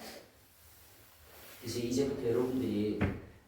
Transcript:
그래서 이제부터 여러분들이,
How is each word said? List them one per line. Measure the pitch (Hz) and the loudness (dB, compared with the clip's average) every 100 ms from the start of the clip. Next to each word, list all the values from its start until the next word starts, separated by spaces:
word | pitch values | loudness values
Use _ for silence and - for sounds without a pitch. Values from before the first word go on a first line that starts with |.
| - - - - - - - - - - - - - - - - | -14 -14 -18 -20 -20 -20 -20 -20 -20 -20 -20 -20 -20 -20 -18 -12
그래서 | 117 117 | -6 -4
이제부터 | 120 131 139 - 117 | 0 2 2 2 2
여러분들이, | 117 127 - 104 104 104 104 - - - - | 2 2 2 2 2 2 2 0 0 -12 -20